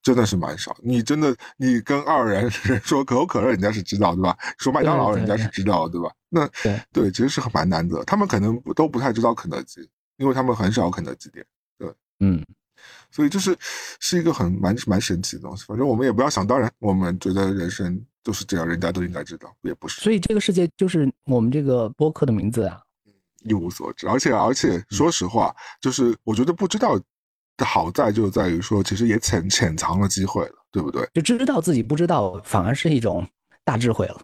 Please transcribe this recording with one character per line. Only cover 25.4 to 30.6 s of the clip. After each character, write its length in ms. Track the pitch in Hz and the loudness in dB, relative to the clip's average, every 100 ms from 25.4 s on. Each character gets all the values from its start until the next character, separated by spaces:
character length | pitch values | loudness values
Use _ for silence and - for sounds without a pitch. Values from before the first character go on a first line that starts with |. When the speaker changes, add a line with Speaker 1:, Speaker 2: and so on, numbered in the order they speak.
| 90 | 0
Speaker 2:
嗯。 120 | - - - | -2 -20 -4
Speaker 1:
就 120 | 131 | -4
是 220 | 127 120 110 | 2 2 0
我 100 | - | -2
觉 100 | 107 | 0
得 80 | 131 | 0
不 140 | 175 190 | 0 -2
知 100 | 214 | 0
道 240 | 226 113 - _ _ _ _ - | 2 2 -2 _ _ _ _ -6
的 80 | 135 | -2
好 240 | - 165 | 0 0
在 200 | 180 123 | 0 2
就 200 | 107 104 | 2 2
在 180 | 101 92 | 2 0
于 100 | 85 | 0
说， 200 | 92 104 | 0 0
其 140 | 95 98 | 0 0
实 100 | 117 | 2
也 120 | 110 | 2
潜-， 280 | - 101 90 | 2 0 0
潜 260 | - 92 78 | 0 0 0
藏 240 | - 87 | -2 0
了 80 | 98 | 0
机 160 | 95 | 0
会 180 | 95 104 82 | -2 -2 -4
了， 80 | - | -8